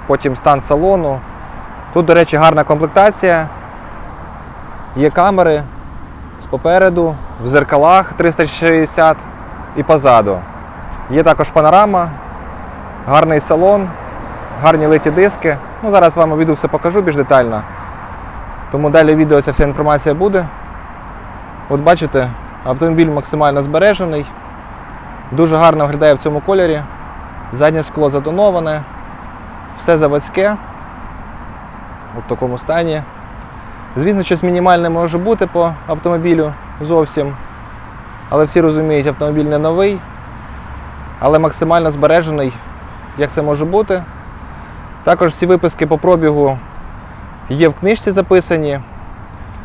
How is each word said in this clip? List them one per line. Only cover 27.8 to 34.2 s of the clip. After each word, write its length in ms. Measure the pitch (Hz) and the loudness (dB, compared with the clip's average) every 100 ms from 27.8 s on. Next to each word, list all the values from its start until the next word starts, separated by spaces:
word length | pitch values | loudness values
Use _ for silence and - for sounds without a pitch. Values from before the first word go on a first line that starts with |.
скло 260 | 147 151 147 | -4 0 0
затоноване, 760 | 139 147 175 208 175 160 151 139 - - - - - - - - - | 0 -2 2 2 2 -2 -4 -8 -14 -16 -16 -16 -16 -16 -16 -16 -4
все 180 | - 165 | 2 4
заводське. 600 | 151 147 - 185 202 208 - - - - - - - - - - - - - - - 117 | 4 0 -2 0 0 -2 -8 -16 -16 -16 -16 -16 -16 -16 -16 -16 -16 -16 -16 -16 -14 -14
От 60 | - | -8
в 20 | |
такому 300 | 117 127 123 | -4 -4 -4
стані. 460 | - 165 170 156 - - - - - - - - - 123 | -2 -2 0 -4 -6 -14 -16 -16 -16 -16 -16 -16 -10 -2
Звісно, 260 | 175 196 | 0 0